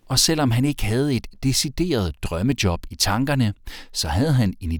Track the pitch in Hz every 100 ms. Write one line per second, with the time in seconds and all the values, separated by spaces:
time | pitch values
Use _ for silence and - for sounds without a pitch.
0 | - 123 - 156 131 117 143 - 104 120
1 | 147 117 - - 135 131 147 - 175 123
2 | 85 - - 85 120 131 98 85 - -
3 | - 110 139 139 110 - - - - -
4 | 80 87 156 131 98 - 82